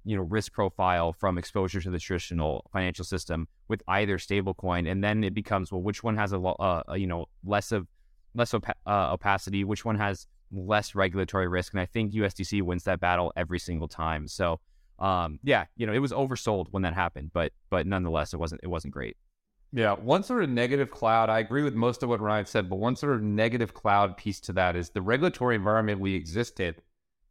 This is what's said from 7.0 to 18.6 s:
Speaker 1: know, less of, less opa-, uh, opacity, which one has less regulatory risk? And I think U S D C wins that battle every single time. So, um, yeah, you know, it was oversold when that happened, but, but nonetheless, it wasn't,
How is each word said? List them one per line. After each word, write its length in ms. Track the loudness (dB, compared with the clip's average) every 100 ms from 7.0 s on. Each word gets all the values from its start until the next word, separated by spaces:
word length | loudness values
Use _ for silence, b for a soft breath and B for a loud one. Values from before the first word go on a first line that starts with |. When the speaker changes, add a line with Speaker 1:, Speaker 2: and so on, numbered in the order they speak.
| -2
Speaker 1:
know, 200 | -4 -8 -12
less 280 | -2 -2 0
of, 160 | -4 -4 _ _ _ -10
less 180 | -2 0
opa-, 220 | 0 -2 -6 0
uh, 260 | 2 2
opacity, 500 | 0 0 0 0 -2
which 220 | -2 -2 -2
one 120 | 0
has 300 | 0 -4 -10 _ _
less 440 | -10 0 0 0 0
regulatory 520 | 0 2 0 0 0
risk? 260 | 0 -2
And 80 | -4
I 40 | -2
think 280 | -2 0
U 120 | 0 0
S 80 |
D 100 | -2
C 180 | -2 0
wins 220 | 0 0 0
that 140 | 0
battle 320 | 2 2 2 -2
every 240 | -4 -4
single 280 | -4 -4 -6
time. 400 | -4 -2 -2 -6
So, 320 | -2 0 -2 -8 -20 _ -4
um, 420 | 0 0 0 -4
yeah, 220 | 2 2 0 -4
you 80 | -2
know, 80 |
it 60 | 0
was 120 | 0
oversold 560 | -2 -2 -2 0 0 0
when 120 | 0
that 100 | 0
happened, 380 | 0 -2 -4 -4
but, 200 | -2 -2 -4 _
but 160 | 0 0
nonetheless, 480 | 0 0 0 -2
it 40 | -4
wasn't, 240 | -6 -6